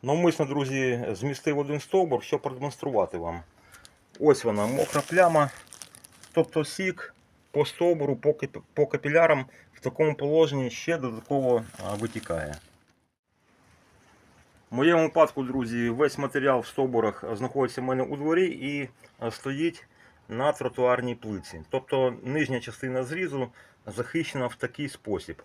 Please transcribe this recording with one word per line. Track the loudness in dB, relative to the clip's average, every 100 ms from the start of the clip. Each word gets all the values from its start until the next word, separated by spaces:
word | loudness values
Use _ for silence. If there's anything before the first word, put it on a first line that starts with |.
Навмисно, | 0 4 4 2 0
друзі, | 0 -2 0 0 0 -2
змістив | -4 -4 -2 -2 0
один | -2 -4
стовбур, | 0 2 2 0
щоб | 0 -2
продемонструвати | -2 -6 -8 -6 0 2 0 -2
вам. | -6 -8 -12 _ -20 -20 -20 _ _ 2
Ось | 4 6
вона, | 4 0 0
мокра | 0 0 -2
пляма, | 0 4 6 6 2 -2 -20 -20 -20 -20 -20 -20 -4
тобто | 0 2 0 -4
сік | -4 -4 -4 -12 -18 _ _ _
по | -2 -2
стовбуру, | 2 2 2 0 0
по | 0
кап-, | -2 -4 -10 -12
по | -2 0
капілярам | 0 0 4 4 2 0 -14 -20
в | -8
такому | -8 0 0 0
положенні | 0 4 4 2 -4
ще | -4 -4 -2
додатково, | -4 -8 -4 0 2 2 0 -12
а, | -8
витікає. | -6 -6 -6 -6 -6 -6 -10 -18 _ _ _ _ _ _ _ _ _ _ _ _ _ _ _ _ _ _ _ _
В | 2
моєму | 4 6
випадку, | 4 6 4 4
друзі, | -2 -2 -2 0 0
весь | 2 2 2
матеріал | -2 0 2 2
в | 0
стовбурах | -2 0 2 0 -2 -8
знаходиться | -6 -4 -2 -2 -2
в |
мене | -4 -2
у | -2 -2
дворі | 0 2 0
і, | -2 -6 -6 -8 _ -20 _
а, | -8
стоїть | -6 -8 -2 -4 -4 -20 _ -20 _ _
на | -2 0
тротуарній | 0 -4 0 2 2 0 -6
плитці. | -6 -8 -8 -16 -6
Тобто | -6 -2 0 0 -2
нижня | -6 -2 -2 -2
частина | -6 -10 -6 -4
зрізу | -4 -4 -4 -4 -6 -8 -20 _ -12
захищена | -8 -4 -4 -4 -4 -6
в | -4
такий | -8 -6 -10
спосіб. | -10 -6 -6 -6 -16